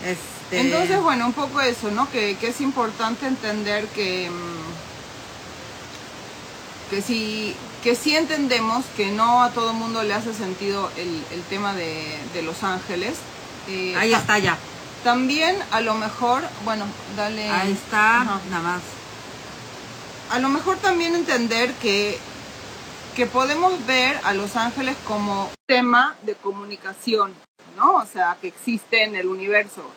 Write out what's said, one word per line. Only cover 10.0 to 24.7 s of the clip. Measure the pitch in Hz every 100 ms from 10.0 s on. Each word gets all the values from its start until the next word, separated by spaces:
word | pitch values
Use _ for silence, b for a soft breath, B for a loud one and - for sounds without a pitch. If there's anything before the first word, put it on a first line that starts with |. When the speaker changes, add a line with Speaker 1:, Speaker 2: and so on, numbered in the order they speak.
Speaker 2:
le | 214
hace | 208 226
sentido | 214 190 185 202 202 196 -
el, | 180 160 135
el | 170
tema | 170 196 202
de, | 190 165 160 156 156 131
de | 175
los | 160 170
ángeles. | 196 185 - 175 202 339 - - - - -
Eh, | 190 185
Speaker 1:
Ahí | 175 220
Speaker 2:
ta-, | 220
Speaker 1:
está, | 220 214
ya. | 190 160 - - - -
Speaker 2:
también, | 240 247 262 294 320 392 -
a | 220
lo | 233
mejor, | 220 214 - 240 262 349 -
bueno, | 214 214 202 - -
dale. | 202 208 214 214
Speaker 1:
Ahí | 180 196
está, | 196 - 214 214 233
Speaker 2:
Ajá. | 240 196 196
Speaker 1:
nada | 180
más. | 170 180 - - - - - - - - - - - - - - -
Speaker 2:
A | 240
lo | 269
mejor | 294 381 381
también | 392 359 339
entender | 339 294 254 233 226 247
que, | 254 233 202 208 240 - - - - - - - - -
que | -
podemos | 240 247 269 302 370 359
ver | 233 262 254 285
a | -
los | 196 202
ángeles | 233 233